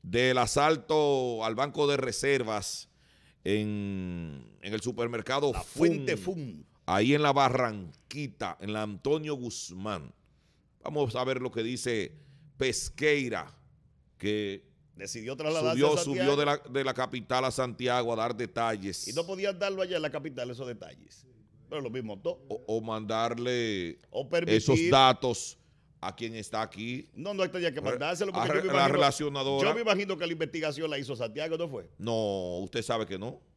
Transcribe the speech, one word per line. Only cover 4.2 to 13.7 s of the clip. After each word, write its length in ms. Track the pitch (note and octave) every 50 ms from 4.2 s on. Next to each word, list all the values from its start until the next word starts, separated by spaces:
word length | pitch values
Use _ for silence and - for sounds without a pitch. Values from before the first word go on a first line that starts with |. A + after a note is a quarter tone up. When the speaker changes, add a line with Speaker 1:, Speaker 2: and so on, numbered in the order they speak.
| E2+ D#2+ D2 C#2 A#1 A1 G1+ G1+
Speaker 1:
en 120 | - F#2+ G#2
el 80 | A2
supermercado 720 | - B2 A#2 G#2+ A#2 A#2 A#2+ A2+ G#2+ - C3 C#3+ C#3+ C#3+ A#2+
Speaker 2:
La 80 | F#2+
Speaker 1:
Fun, 260 | F2+ - - B2 D#3+ E3+
Speaker 2:
Fuente 300 | E3 D3 C#3 C3 E3+ -
Fun. 480 | F#2 - F#3+ E3 D3 B2 F2+ D2 D2 _ _ _ _
Speaker 1:
ahí 280 | - F2+ G2 G#2+ B2 C#3+
en 80 | D3
la 100 | D3+ C#3+
Barranquita, 1300 | C3+ C#3 C#3 C3 B2 B2+ B2+ A#2 G#2+ G#2 F#2 E2 - _ _ _ - D3 D3 C3 G2 _ A2 F#2+ D#2+ _
en 140 | - G2+ G#2+
la 80 | G#2+ G#2+
Antonio 520 | G#2 G2+ F2+ - C3 D3 D#3+ D#3 D3+ D3
Guzmán. 800 | C3 B2 A#2 G#2 - - - F2 F#2 F#2+ G#2+ G2+ F2 C#2+ C2 - _ _ _ _ _ _ _ _ _ _ _ _ _ _
Vamos 320 | - D3+ D3 C#3+ A#2+ G#2+
a 80 | B2 B2+
ver 180 | B2+ C3 B2+
lo 100 | B2 B2+
que 120 | - A2+ A2+
dice 480 | A#2 B2+ A#2+ - B2 A#2 A2 F2+ - - - - - - - - - _ -
Pesqueira, 920 | C3 C3 A#2 - - - - - D3+ D3+ D3 C#3+ C3+ A#2+ A2 F2+ D#2 - - _ _ -